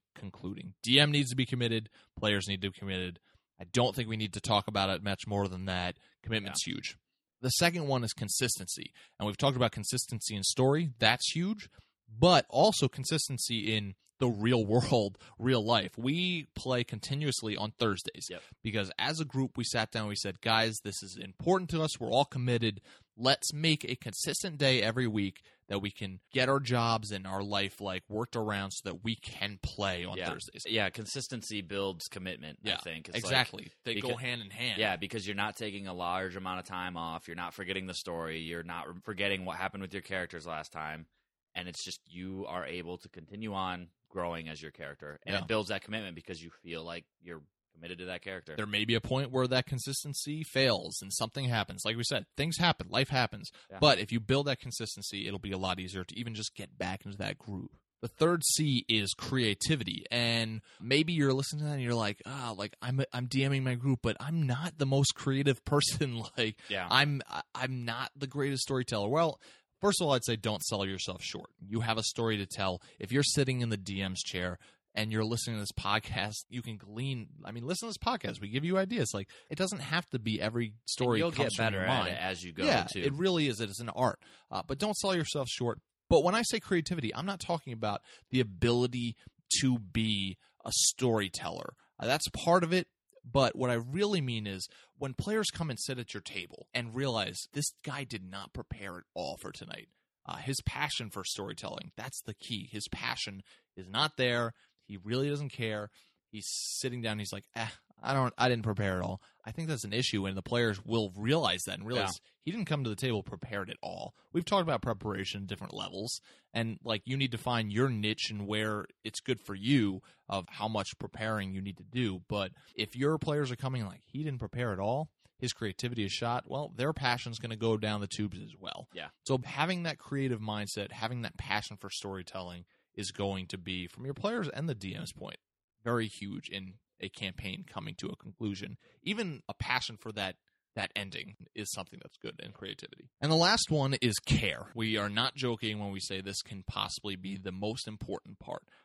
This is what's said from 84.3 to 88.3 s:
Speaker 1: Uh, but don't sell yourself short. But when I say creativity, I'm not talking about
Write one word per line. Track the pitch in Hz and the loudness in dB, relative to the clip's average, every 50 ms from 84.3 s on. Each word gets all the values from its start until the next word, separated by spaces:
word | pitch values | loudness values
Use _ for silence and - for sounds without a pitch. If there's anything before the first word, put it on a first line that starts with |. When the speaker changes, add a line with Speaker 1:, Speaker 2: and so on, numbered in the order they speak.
| - - _ - | -20 -20 _ -6
Speaker 1:
Uh, | - 95 - | -6 -6 -4
but | - 135 139 | -4 -2 0
don't | 208 214 202 | 0 0 0
sell | - - 196 185 | 0 2 2 2
yourself | 170 143 - - 147 131 117 | 2 2 0 0 -2 -2 -2
short. | - - 123 117 - - _ _ _ _ _ - | -2 0 0 0 0 -2 _ _ _ _ _ 8
But | 170 147 156 | 8 8 8
when | 175 202 | 8 6
I | 233 | 4
say | 233 - 254 220 | 2 2 0 -2
creativity, | - - 190 170 151 - 180 160 - - - | 2 4 2 4 4 2 -2 0 0 -2 -2
I'm | 127 165 | -2 -4
not | 196 196 180 | -4 -4 -4
talking | - - 170 156 - 135 | -2 -2 -2 -2 -2 -6
about | 117 110 110 104 101 - _ - - - _ - | -6 -2 -2 -2 -2 -2 _ -12 -20 -20 _ 0